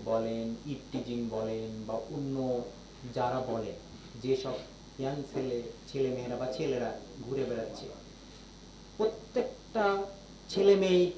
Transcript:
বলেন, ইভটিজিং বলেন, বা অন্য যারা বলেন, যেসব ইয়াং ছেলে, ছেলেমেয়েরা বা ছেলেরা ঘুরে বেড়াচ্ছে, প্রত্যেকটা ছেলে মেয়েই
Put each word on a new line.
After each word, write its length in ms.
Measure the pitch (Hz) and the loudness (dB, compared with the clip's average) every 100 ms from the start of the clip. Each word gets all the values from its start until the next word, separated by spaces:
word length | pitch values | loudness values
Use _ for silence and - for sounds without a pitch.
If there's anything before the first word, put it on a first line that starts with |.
| 113 | 2
বলেন, 500 | 113 113 113 113 117 147 | 2 2 0 -2 -4 -6
ইভটিজিং 640 | 127 - 127 117 120 117 | -8 -6 -6 -2 -2 -2
বলেন, 540 | 110 110 110 110 110 110 | -2 -2 -2 -4 -6 -4
বা 60 | |
অন্য 720 | 113 - 151 135 135 127 123 120 - - - 127 | -4 -4 -4 -2 0 0 0 -2 -10 -16 -14 -6
যারা 260 | 127 123 131 | 0 2 2
বলেন, 360 | 120 113 104 - - - - 113 | 0 -2 -2 -6 -12 -16 -14 -4
যেসব 320 | 127 131 - - - - - - | 2 2 0 -4 -8 -14 -12 -4
ইয়াং 240 | 135 147 - | -2 -2 -4
ছেলে, 280 | 135 127 120 113 - - | -2 0 -2 -4 -10 -6
ছেলেমেয়েরা 480 | 139 131 123 120 123 | 0 0 0 -2 -2
বা 160 | 127 | -2
ছেলেরা 480 | - 143 127 113 110 - - | 0 0 0 0 -4 -10 -10
ঘুরে 200 | 117 135 | -4 0
বেড়াচ্ছে, 420 | 120 113 - - - - - - - - - - - - - - | 0 -2 -4 -6 -10 -12 -16 -18 -18 -18 -18 -18 -18 -18 -8 0
প্রত্যেকটা 1040 | 220 - - 247 - - - 226 202 196 202 - - - - | 2 0 -4 -2 -2 -4 -4 4 4 4 0 -8 -16 -16 -2
ছেলে 260 | 190 196 190 | 6 10 10
মেয়েই 360 | 190 180 175 | 10 8 6